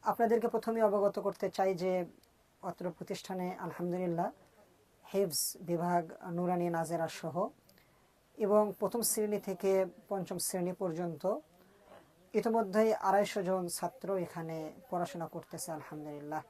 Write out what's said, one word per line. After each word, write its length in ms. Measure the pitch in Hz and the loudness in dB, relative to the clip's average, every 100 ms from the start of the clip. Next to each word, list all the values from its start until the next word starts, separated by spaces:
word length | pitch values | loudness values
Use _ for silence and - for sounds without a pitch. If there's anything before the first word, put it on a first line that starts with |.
আপনাদেরকে 460 | - 202 226 233 226 | 0 2 4 4 2
প্রথমে 340 | 226 226 226 | -2 -2 2
অবগত 360 | 220 202 202 202 | 4 4 2 2
করতে 320 | 196 190 196 | -4 -2 -4
চাই 240 | - 190 | 0 0
যে 300 | 180 185 185 170 - _ _ _ _ | 2 0 0 -2 -8 _ _ _ _
অত্র 280 | 190 175 175 | -12 -6 -8
প্রতিষ্ঠানে 680 | 170 170 185 - 185 180 - | -8 -8 -10 -6 -4 -4 -4
আলহামদুলিল্লাহ 720 | 175 - 175 175 180 165 175 - - _ - _ _ _ - | -8 -4 -4 -2 -2 0 -2 -4 -20 _ -20 _ _ _ -6
হিফজ 440 | 196 196 - - - | 0 0 0 -4 -6
বিভাগ 520 | 165 170 175 175 165 - - | -4 -2 2 2 0 -10 -6
নুরানি 380 | 175 175 180 175 | -2 0 2 2
নাজেরা 380 | 170 156 165 160 | 0 0 -2 -2
সহ 400 | - 165 147 220 - _ _ _ _ _ _ _ - | -4 -6 -2 -2 -4 _ _ _ _ _ _ _ -4
এবং 360 | 208 208 208 190 | 4 4 4 0
প্রথম 240 | 196 233 | -2 0
শ্রেণী 360 | 226 - 214 208 | 0 0 0 0
থেকে 480 | 202 190 196 190 185 - - | -2 -2 4 4 2 -4 -6
পঞ্চম 300 | 196 175 185 | -4 -4 -4
শ্রেণী 340 | - 190 175 | -2 0 -2
পর্যন্ত 680 | 180 185 160 175 156 185 247 - _ - - - - - _ _ | 0 -2 -2 -4 -2 -2 -2 -6 _ -20 -20 -20 -20 -20 _ _
ইতিমধ্যেই 600 | 220 214 226 208 196 220 | 0 2 2 2 4 4
আড়াইশো 480 | 214 196 196 208 - | 4 4 4 4 0
জন 260 | 180 185 175 | 0 0 0
ছাত্র 480 | - 175 - - 196 | -4 -6 -6 -2 -2
এখানে 560 | 170 - 160 160 156 - - | -2 -6 -6 -6 -8 -12 -6
পড়াশোনা 360 | 180 180 175 156 | -2 -2 -4 -6
করতেছে 460 | 170 - 165 - | -8 -10 -10 -8
আলহামদুলিল্লাহ। 680 | 156 139 151 151 147 147 156 151 | -8 -8 -10 -10 -10 -6 -8 -8